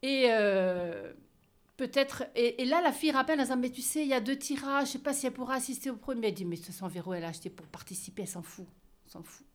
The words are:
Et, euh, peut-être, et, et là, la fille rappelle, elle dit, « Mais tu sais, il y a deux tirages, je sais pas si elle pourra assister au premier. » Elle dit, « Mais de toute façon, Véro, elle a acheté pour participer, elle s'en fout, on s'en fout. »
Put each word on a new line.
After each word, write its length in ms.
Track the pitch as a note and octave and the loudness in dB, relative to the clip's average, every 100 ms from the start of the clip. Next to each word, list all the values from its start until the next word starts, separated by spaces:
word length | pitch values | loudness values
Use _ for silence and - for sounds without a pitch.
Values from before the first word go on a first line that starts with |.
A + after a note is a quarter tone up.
Et, 240 | C4 C4+ B3 | 0 4 6
euh, 840 | A3+ G#3 G3 F#3 F3+ F3 C3 G2 - - _ _ _ _ - | 6 6 4 4 2 -2 -6 -10 -14 -20 _ _ _ _ -6
peut-être, 480 | B3+ C#4 C#4 - C4+ - | -2 2 0 0 -6 2
et, 260 | A#3+ A#3 | 2 2
et 40 | B3+ | 2
là, 140 | D#4 | 4
la 100 | F4 | 4
fille 200 | C4+ D#4 | 2 2
rappelle, 280 | C#4 C4 D#4 | 4 4 2
elle 80 | B3+ | 2
dit, « 60 | B3+ | 2
Mais 140 | B3 | 0
tu 100 | B3+ | -2
sais, 220 | B3+ D#4 | -4 0
il 40 | D4 | 2
y 60 | |
a 80 | C4 | 2
deux 160 | A3 C4+ | 2 -2
tirages, 480 | - C4+ C4+ C#4 C#4 | -2 -4 0 0 0
je 60 | |
sais 60 | - | -2
pas 140 | D4 | -2
si 120 | C#4 B3+ | -2 -2
elle 80 | |
pourra 220 | B3 B3+ C4 | -4 -4 -2
assister 340 | B3+ B3+ C4+ | -2 -6 -6
au 60 | A#3 | -6
premier. » 320 | - B3+ A3 | -6 -2 0
Elle 80 | F#3 | -2
dit, « 100 | F3+ | -4
Mais 120 | E3+ | -6
de 40 | |
toute 100 | E3+ | -8
façon, 160 | F3+ F#3+ | -10 -8
Véro, 280 | F3 F3 F3+ | -6 -6 -4
elle 100 | E3 | -6
a 40 | |
acheté 200 | E3 F3+ | -8 -10
pour 160 | - D#3+ | -12 -16
participer, 560 | - - F#3 - - | -16 -10 -10 -10 -8
elle 60 | F#3+ | -8
s'en 160 | F3+ | -8
fout, 240 | E3+ - F#3 - _ _ _ | -12 -14 -18 -20 _ _ _
on 20 | |
s'en 140 | - | -18
fout. » 240 | D#3+ - - | -18 -20 -20